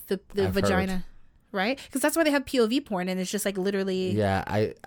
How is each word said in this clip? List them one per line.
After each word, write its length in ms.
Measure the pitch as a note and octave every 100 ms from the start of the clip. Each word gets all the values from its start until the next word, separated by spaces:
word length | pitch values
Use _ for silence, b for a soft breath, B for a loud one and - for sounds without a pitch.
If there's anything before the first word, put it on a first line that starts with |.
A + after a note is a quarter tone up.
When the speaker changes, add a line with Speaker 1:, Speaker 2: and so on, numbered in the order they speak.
| -
Speaker 1:
the, 140 | F#3+ -
the 100 | - F#3+
Speaker 2:
I've 60 |
heard. 100 | F#3+
Speaker 1:
vagina, 400 | G3 F#3+ F#3+ F#3+ - - - - _
right? 280 | G3+ G3 C4+ B
'Cause 100 | C4+
that's 120 | D4 D4+
why 80 |
they 60 | D#4
have 140 | C#4+ C#4
P 120 | C4
O 60 | A3
V 140 | B3+
porn, 280 | D4 F#3+ F3+
and 100 | F#3
it's 100 | F3+
just, 140 | G3+ G3+
like, 100 | G3
literally 540 | F#3 G3+ G3 F#3 F#3
Speaker 2:
Yeah, 320 | G3+ G3+ F#3+ -
I, 280 | G#2 G#2+ -